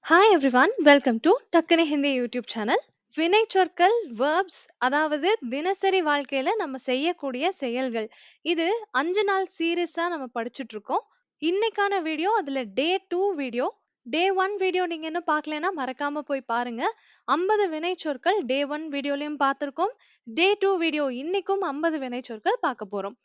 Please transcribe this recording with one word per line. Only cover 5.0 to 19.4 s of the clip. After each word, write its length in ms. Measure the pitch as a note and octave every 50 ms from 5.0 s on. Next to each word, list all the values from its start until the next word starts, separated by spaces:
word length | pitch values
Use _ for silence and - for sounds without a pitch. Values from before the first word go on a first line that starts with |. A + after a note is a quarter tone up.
| D#4 D4+ D4 D4 C4+ F#4 A4 A4 C#4+ A#3
தினசரி 540 | A#3+ C#4 D#4 F4+ G4 - - G4 F#4+ F#4+
வாழ்க்கையில 520 | E4 D4+ D4 C#4+ C#4 - C#4 C4+ C4 D#4+ A4+
நம்ம 200 | A4 F#4 C#4+ C4
செய்யக்கூடிய 760 | C4 - - B3+ C4 C#4+ E4+ F4 _ D4+ C4+ A#3+ B3 D4 F4+
செயல்கள். 580 | F#4+ - C#4+ A#3+ A#3 B3+ C4 B3+ A3+ A3+ G#3+ A3+ - - - - - _
இது 440 | _ D4 F4 D#4+ E4 E4+ G#4+ A#4 G#4+ _
அஞ்சு 340 | - C4 C#4+ E4+ F#4 G#4 G#4
நாள் 220 | G4+ G4 F#4+ F#4+ F4+ - -
சீரிஸா 500 | E4 E4 E4+ F4 F4 D#4+ - F4 E4+ F4
நம்ம 180 | F4 D4+ C4+ A#3+ _
படிச்சுட்டு 380 | A#3+ A3+ A#3 _ - C4 A3
இருக்கோம். 320 | - G#3+ _ - - G#4+ - _ _ _ _ _ _ _
இன்னைக்கான 600 | D4 D#4+ F4+ G4 A4 A4+ A4 G#4+ G4+ G4+ G4+ F#4+
வீடியோ 280 | D#4 D#4 D#4+ D4 E4 G4 A4+ A4
அதுல 240 | D#4+ C#4 C4+ C4+ B3
டே 380 | G#3 F#3+ A3 C#4+ E4 F#4 F#4+ _ _
டூ 260 | F4 F4 F#4+ G4+ F#4+
வீடியோ. 420 | C#4+ C#4 B3+ G#3+ A#3+ C4 F#4+ - _ _ _ _ _
டே 280 | _ A#3+ A#3 D#4 F4+ G4
ஒன் 260 | G4 F#4 F#4 G4 G#4
வீடியோ 300 | G4 F#4+ F#4 D#4+ F#4 F4+
நீங்க 200 | F4 E4+ D#4 D#4
இன்னும் 200 | D#4+ D#4 F4 E4
பார்க்கலைன்னா 440 | - D4+ D4+ D4+ D4+ D#4 D4+ D#4 F#4 G4
மறக்காம 420 | D#4 C4 B3+ B3 - D4 C#4+ D4 D4+
போய் 220 | C#4+ - C#4+ C4+
பாருங்க. 540 | C4 - A3+ A#3+ A#3+ B3 A#3 A3+ C#4 G#4+ A4+ _ _ _ _ _ _
ஐம்பது 460 | - C4 D#4 F4+ F#4+ G#4+ G#4 G#4 F4+
வினைச்சொற்கள் 680 | D#4 D#4 D#4+ F4+ F#4 - - D#4+ C#4+ B3+ - E4 G4+ G#4
டே 240 | D4+ A3 C4 C#4 C#4+
ஒன் 240 | C4+ D4 D4+ D#4+ D#4+
வீடியோலயும் 520 | C#4 C#4 B3+ C#4+ C#4+ C#4 D4 D4+ D4+ C4+